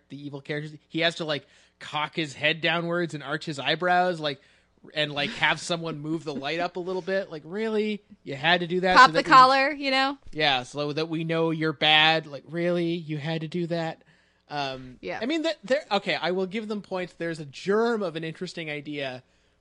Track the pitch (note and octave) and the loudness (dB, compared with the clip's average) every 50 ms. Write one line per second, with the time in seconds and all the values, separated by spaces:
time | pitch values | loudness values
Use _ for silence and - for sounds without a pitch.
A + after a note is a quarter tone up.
0 | _ _ C#3 C#3+ C#3+ C#3+ C#3 C#3 C#3 - D#3 D3 D3+ D#3 D3+ - _ _ - D#3+ | _ _ -16 -14 -12 -12 -12 -12 -10 -8 -8 -8 -8 -10 -14 -18 _ _ -4 0
1 | E3 E3+ E3 - E3+ D#3 D3+ C#3+ - _ _ _ _ _ _ _ - - - D3+ | 0 0 0 -2 -4 -4 -4 -6 -6 _ _ _ _ _ _ _ -14 -8 -6 -4
2 | D3+ D3+ - F3+ D#3+ D3 B2 - D3 D3+ E3 D#3+ D3 E3 D#3+ E3+ E3+ E3+ E3+ F3 | -4 -4 -4 -6 -6 -6 -4 -2 0 0 0 0 0 0 0 0 -2 -2 -2 -2
3 | F3 D#3 D#3 D3 C3+ C3+ D3+ D#3 - E3+ D3+ C3 B2+ C3+ D#3+ D#3+ F3+ F3+ F3+ F3+ | -2 -4 -6 -8 -6 -6 -6 -6 -6 -6 -8 -4 -2 -2 0 0 2 2 4 4
4 | F3+ F3+ F3+ D#3+ D3+ D3 C#3 - _ _ _ _ _ _ _ _ - - - D#3 | 4 2 0 -2 -4 -4 -6 -6 _ _ _ _ _ _ _ _ -20 -8 -4 -2
5 | D3+ D3 D3 C#3+ C#3+ C#3+ - - D#3+ D3+ D#3+ D#3 - - F3 E3 E3 E3 D#3+ D3 | -2 -2 -2 -2 -4 -4 0 0 2 2 2 0 -2 -4 -4 -4 -4 -6 -8 -8
6 | C#3+ D#3 E3 E3 C3+ D#3 C#3+ B2+ C3+ C#3+ D#3+ E3+ F3 F3+ - F#3 E3+ F3+ F#3 F#3 | -6 -6 -6 -6 -6 -6 -8 -6 -4 -4 -2 -2 -2 -4 -4 -6 -8 -6 -6 -6
7 | E3 F#3+ F#3+ G3 G3 - E3 D3+ C#3 D#3 F3+ G#3 A3 A3+ A3 G#3+ G#3+ G#3+ G#3 G3 | -4 -2 -4 -4 -4 -6 -10 -14 -12 -10 -8 -6 -4 -2 -2 0 0 -2 -4 -6
8 | - _ - - _ C#3 C#3 C3 D3 D#3+ F3 F3+ F3 E3 F3 F#3 F3 F#3 F#3 F#3 | -8 _ -20 -18 _ -12 -8 -2 2 2 2 2 2 0 0 0 2 6 10 10
9 | B3+ B3+ G#3 B3+ - F4 D4+ B3 C4 C4 C4+ C4+ C4+ C#4+ D4+ C#4 C#4+ C4+ C4 C4+ | 10 10 8 4 4 8 10 10 10 10 8 4 2 2 0 -2 -2 0 2 2
10 | C4+ C4+ C#4+ C4+ - - - D3 D#3 D3 C3+ B2+ B2 - - C#3+ D3 D3 C#3+ D#3 | 2 0 -2 -6 -12 -10 -4 0 2 2 2 2 -2 -4 -6 -6 -4 -4 -2 -4
11 | D#3+ E3+ E3 D#3+ E3 D#3+ E3 E3 E3 E3 E3 D#3+ D#3+ D#3 D3+ - D#3 D3+ D#3 D#3 | -4 -4 -4 -4 -2 -2 0 0 0 0 0 0 -2 -2 0 2 4 6 6 8
12 | D#3 D#3+ D#3+ D#3+ D#3 D#3 C#3+ - - - D3+ E3+ E3+ F3 F3 F3 E3+ E3 E3+ F3 | 8 6 4 2 0 -6 -12 -16 -14 -8 -6 -2 0 0 0 0 0 0 -2 -4
13 | D#3+ D3+ D#3 D3+ C3+ D#3+ E3 D#3+ D#3+ D#3 - F3+ E3+ D#3+ E3+ E3+ E3 D#3+ - - | -6 -6 -6 -6 -4 -4 -4 -4 -6 -6 -4 -4 -4 -2 -2 -4 -4 -4 -8 -10
14 | _ _ _ _ _ _ _ _ _ - D3 D3 C#3 C3+ C3 C3 C3 B2+ B2 - | _ _ _ _ _ _ _ _ _ -10 -6 -6 -4 -4 -6 -10 -12 -16 -18 -12
15 | - F#3 E3+ A2 A3 B3+ D#4+ E4 D4+ D#4+ D4+ - - F#3+ B3+ D4 - - G#3 G3 | -10 -10 -8 -6 -4 -4 -2 -2 -2 -4 -4 -6 -2 -2 -2 -2 0 -2 -2 -2
16 | - F#3 D#3 C#3 D3 E3+ F3+ F#3+ F#3+ F#3 F3 A3+ G#3+ G#3+ A3 G#3 F3 - F#3+ F#3 | 0 -2 -2 -2 -2 -2 -2 -2 -2 -4 -4 -6 -6 -6 -8 -8 -8 -6 -6 -6
17 | F3+ F3 - - E3+ E3+ E3 D#3 D#3 C#3 B2+ - - F3+ G3+ G#3+ A#3 A#3 A#3 G#3+ | -6 -8 -8 -8 -6 -6 -6 -8 -10 -14 -14 -8 -2 0 2 2 2 2 0 0
18 | G3+ E3+ D3+ E3 E3 D#3+ D#3+ - F#3+ E3 - F3 E3 D#3 D3 D3 C#3+ D3+ D3 C#3+ | -2 -4 -4 -6 -6 -8 -8 -8 -10 -10 -10 -10 -8 -8 -8 -8 -8 -8 -6 -6
19 | C#3 C3 B2+ C3+ - _ _ _ _ _ _ _ | -6 -6 -8 -10 -14 _ _ _ _ _ _ _